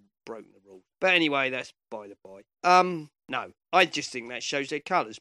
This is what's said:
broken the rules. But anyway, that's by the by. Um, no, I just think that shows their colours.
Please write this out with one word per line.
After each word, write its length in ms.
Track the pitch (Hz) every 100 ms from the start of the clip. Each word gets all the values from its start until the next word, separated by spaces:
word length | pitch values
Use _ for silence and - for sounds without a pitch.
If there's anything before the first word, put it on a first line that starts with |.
| 101 _
broken 280 | - 113 95
the 80 | 98 98
rules. 160 | 95 _ _
But 140 | 185
anyway, 360 | 180 160 139 135
that's 220 | 127 - - _
by 160 | 107 104
the 100 | 98
by. 200 | 95 98 - _
Um, 480 | 175 180 180 170 147 _ -
no, 220 | 127 92 - _
I 120 | 175 180
just 260 | 151 -
think 160 | 131 117
that 160 | 120
shows 240 | - 143 135
their 100 | 151
colours. 400 | - 180 113 107